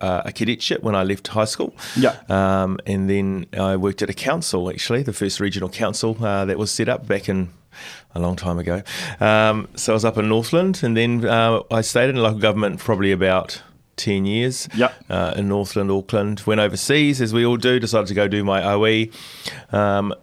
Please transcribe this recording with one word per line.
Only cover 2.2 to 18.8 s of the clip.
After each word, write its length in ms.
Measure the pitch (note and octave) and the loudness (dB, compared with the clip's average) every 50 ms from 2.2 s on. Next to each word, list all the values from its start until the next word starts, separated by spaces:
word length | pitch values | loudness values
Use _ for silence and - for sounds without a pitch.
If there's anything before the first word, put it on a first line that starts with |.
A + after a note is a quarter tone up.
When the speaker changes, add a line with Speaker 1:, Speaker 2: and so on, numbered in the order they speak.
| - - | -4 -2
Speaker 1:
Um, 500 | G2+ G2 G2 F#2+ F#2+ F#2+ F#2+ F#2 F#2+ F#2+ - | 0 2 2 2 2 2 0 0 -2 -4 -4
and 220 | - G2+ G2 F#2+ F#2+ | -4 -2 -2 0 0
then 360 | G2 G2+ G2 G2 G2 F#2+ E2 - - F#2+ | 0 0 0 0 -2 -4 -6 -8 -4 -2
I 180 | G2 F#2+ F#2+ | 0 0 0
worked 260 | F#2+ F#2 G2+ G2 - G2+ | 0 0 0 0 0 -4
at 80 | G2 | -4
a 40 | F#2+ | -4
council, 540 | - - C3 D3+ F3 D#3+ - - F#2 F2+ F#2 | -4 -2 -2 -2 -2 -2 -2 -2 -2 -2 -2
actually, 320 | - - - - A#2 B2 C#3 | -4 -4 -4 -2 -2 -2 -2
the 100 | B2 G2+ | -2 -4
first 260 | - G#2 G2 - - | -2 -2 -2 -2 -2
regional 280 | G2+ G2+ F2+ G2 F#2 F#2 | -2 -2 -2 -2 -6 -6
council, 460 | - - A2+ G2 G#2+ - - A2+ A2 G#2+ A#2 | -4 -2 -2 -2 -2 -2 -2 -2 -2 -2 -2
uh, 200 | G#2 G2+ G2 G2 | -2 0 0 0
that 140 | F#2+ F#2 - | 0 -2 -2
was 120 | G#2+ G2+ | -2 -2
set 180 | - - A2+ A#2+ | -2 -2 0 0
up 200 | B2 - - G#2+ | -2 -2 -2 -2
back 200 | G2+ G2+ - - | -2 -2 -2 -2
in 200 | G2 F#2+ F#2 F2 - - _ _ - - - - - - - _ - | -2 -2 -2 -4 -6 -14 _ _ -20 -20 -18 -18 -18 -20 -18 _ -6
a 60 | E2+ | -2
long 160 | F2 F2 F#2 | -2 -2 -2
time 220 | F2 - F2+ F2 F2 | -2 -4 -4 -4 -4
ago. 240 | F2 E2+ F2 F#2+ G2 - - - - - A2 - | -2 -2 -4 -4 -4 -8 -10 -10 -8 -8 -4 0
Um, 460 | G#2 G#2+ G#2+ G#2+ A2 G#2+ A2 G#2+ - - - | 2 4 6 6 6 4 2 0 -2 -8 -10
so 180 | - - - A2 | -6 -2 0 2
I 20 | |
was 100 | A2 G#2 | 2 2
up 140 | A2+ A2 A2 | 0 0 0
in 100 | G#2 G#2+ | 0 2
Northland, 520 | A2 A2+ A2+ - - E3+ F#3 F#3+ F#3+ - - | 2 0 0 0 0 2 2 2 0 0 0
and 120 | A#2+ A2+ | 0 2
then, 300 | A2+ A#2 A#2+ A#2+ A#2+ A#2 | 2 2 2 2 0 0
uh, 380 | G2 A#2 A2+ A2+ A2+ A2+ G#2 - - | 2 2 4 4 4 2 2 0 0
I 100 | A2+ A2+ | 0 0
stayed 300 | A2 - - B2 A#2+ C3+ | 0 2 2 2 2 2
in 60 | C3+ | 2
local 220 | B2+ A2+ A2 G#2+ G#2+ | 2 2 2 2 4
government 380 | G2+ A2 G2+ G#2+ G#2 G2+ F#2 F#2 | 2 2 2 2 0 0 -2 -2
probably 320 | - - A2 F#2+ G2 G2 | -2 -2 0 2 4 2
about 520 | F#2+ F2 F#2+ F#2+ F#2 F#2 E2+ - - - - - _ _ _ _ _ | 4 4 4 4 4 2 0 -2 -6 -14 -14 -20 _ _ _ _ _
ten 280 | - - A2+ G2+ G2 F#2+ | -8 -4 -2 0 0 0
years. 420 | G2 G#2 A2+ A#2+ C3 B2+ - - - - | 0 0 0 -2 -2 -4 -6 -8 -6 0
Speaker 2:
Yep. 200 | A2 A#2+ - - - - - | 2 2 2 2 -2 -10 -6
Speaker 1:
Uh, 260 | F#2+ F#2 F#2 E2 - | -2 -2 -2 -2 -2
in 120 | - G2+ G2 | -2 -2 -2
Northland, 420 | G2 G2+ G2+ F#2+ - G#2+ G2 G2 | 0 -2 -2 -2 -2 -2 0 0
Auckland. 500 | G2 G2 F#2+ - - G#2 G2+ G#2 G#2 G2+ - | 0 0 -2 0 -2 0 0 0 -4 -4 -2
Went 140 | A2 A2 G#2+ | 0 2 2
overseas, 600 | G#2+ G2+ F#2 F#2+ - - C#3 D3+ D3+ C#3+ C#3+ C3 | 2 0 0 -2 0 2 2 4 4 2 2 0
as 120 | B2 A2 G#2+ | 0 0 2
we 120 | A#2 A#2+ | 2 4
all 100 | A#2+ A#2+ A2+ | 4 2 2
do, 200 | A2+ B2+ B2+ B2+ | 2 2 2 2
decided 300 | A#2 G#2+ A#2 A2 G#2 F#2 | 2 2 2 2 2 2
to 60 | G2+ | 2
go 120 | G2+ G2+ G2+ | 2 2 2
do 140 | G2+ G#2 G2+ | 2 0 0
my 200 | G2 F#2+ F#2+ F2 | 2 2 2 2
O 220 | G2 G2+ G#2 | 2 2 2